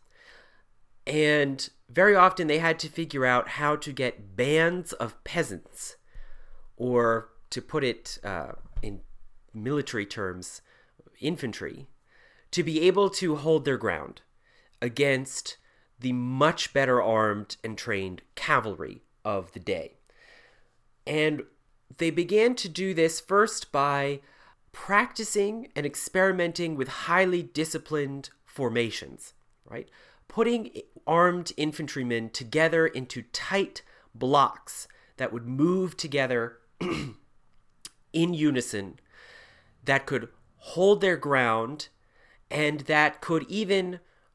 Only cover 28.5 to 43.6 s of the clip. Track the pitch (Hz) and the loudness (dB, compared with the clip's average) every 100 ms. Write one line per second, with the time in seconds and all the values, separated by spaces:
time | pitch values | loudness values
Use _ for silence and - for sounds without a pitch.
28.5 | - 127 117 117 - 69 64 - _ _ | -6 -2 0 0 -4 -12 -16 -20 _ _
29.5 | _ - 110 - _ - _ _ - 233 | _ -16 -14 -14 _ -20 _ _ 0 2
30.5 | 240 214 - - - - 165 175 175 170 | 2 -4 -12 -16 -12 0 4 4 2 -6
31.5 | - 156 151 151 - 123 117 113 - 120 | -4 -4 -4 -8 -6 -2 -2 -4 -10 -4
32.5 | 151 160 165 160 131 127 127 - - - | 2 2 4 2 0 -8 -10 -10 -10 -2
33.5 | 196 196 - - - _ 117 127 143 135 | -2 -2 -6 -20 -20 _ -4 2 4 4
34.5 | - - - - - _ - 127 117 117 | 0 -12 -14 -14 -20 _ -8 -6 -6 -8
35.5 | 131 165 185 185 - 160 139 131 123 117 | 0 2 2 0 -4 -4 0 0 0 -2
36.5 | - _ _ 180 160 143 104 _ _ _ | -8 _ _ -6 -4 -8 -12 _ _ _
37.5 | _ _ _ - _ _ 160 170 170 151 | _ _ _ -20 _ _ 0 0 2 2
38.5 | 131 117 104 98 - _ - - - - | 2 -2 -6 -8 -14 _ -20 -20 -20 -20
39.5 | _ _ _ - 139 - 135 - - _ | _ _ _ 0 0 0 -6 -6 -18 _
40.5 | _ - - 190 202 196 165 143 135 120 | _ -12 2 6 6 4 2 2 2 4
41.5 | 113 113 147 - _ _ _ _ _ _ | 2 -2 -8 -14 _ _ _ _ _ _
42.5 | 143 151 151 135 151 151 - - 160 - | 0 0 0 2 4 4 2 -2 -2 0
43.5 | 196 | -4